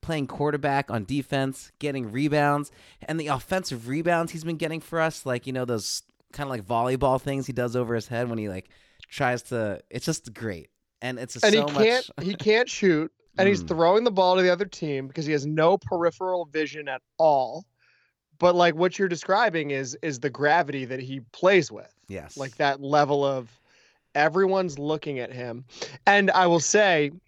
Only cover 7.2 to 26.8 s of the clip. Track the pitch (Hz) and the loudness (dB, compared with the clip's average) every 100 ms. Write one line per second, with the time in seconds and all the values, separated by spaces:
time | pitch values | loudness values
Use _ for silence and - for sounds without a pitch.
7.2 | - 139 131 123 123 123 117 117 107 117 | -2 -6 -6 -4 -2 -2 -2 -4 -4 -6
8.2 | 123 113 107 95 - _ _ _ - - | -4 -4 -6 -8 -14 _ _ _ -20 -2
9.2 | 131 123 - 120 107 95 _ 127 - 156 | -2 -2 -4 -4 -4 -6 _ -8 -4 -6
10.2 | - 104 113 87 - _ _ _ 127 127 | -8 -10 -10 -10 -14 _ _ _ -10 -10
11.2 | 127 - 214 214 147 147 220 247 - - | -12 0 2 4 2 2 2 2 -2 -8
12.2 | 175 196 214 220 247 - 196 156 160 _ | -8 -2 2 2 2 0 2 2 0 _
13.2 | _ - 190 202 170 165 165 208 240 196 | _ 0 2 2 -2 2 4 6 4 2
14.2 | 185 185 185 175 196 - 156 139 131 135 | 4 4 4 2 -2 -6 -6 -6 -6 -8
15.2 | 147 151 143 156 160 190 - 180 170 - | -2 -2 -2 2 4 4 0 -2 -2 -2
16.2 | 185 180 160 156 147 147 147 131 _ - | -4 -4 -4 -4 -6 -6 -10 -10 _ 2
17.2 | 160 139 123 147 202 _ _ _ _ _ | 4 4 0 -8 -16 _ _ _ _ _
18.2 | _ _ 175 175 175 156 180 180 196 170 | _ _ 4 6 4 4 0 0 -2 -2
19.2 | - 190 226 165 147 139 131 147 160 131 | 0 2 2 0 -4 -4 -6 -8 -8 -4
20.2 | 135 127 147 165 147 139 127 131 131 175 | -6 -2 2 2 2 -6 -8 -8 -10 -12
21.2 | - - 180 196 147 104 - _ _ 95 | -14 2 4 6 4 -8 -18 _ _ -14
22.2 | 78 - 135 - 147 139 139 147 147 143 | -14 -10 -10 0 0 0 0 2 4 2
23.2 | 139 135 117 _ _ _ _ _ _ 143 | 0 -2 -8 _ _ _ _ _ _ 2
24.2 | 151 165 190 190 185 139 147 156 151 135 | 2 4 2 2 -2 -4 -4 -4 -4 -8
25.2 | 120 127 123 117 131 - - - - 202 | -8 -10 -10 -12 -14 -16 -14 0 4 6
26.2 | 196 185 180 170 - 202 | 6 4 4 4 4 4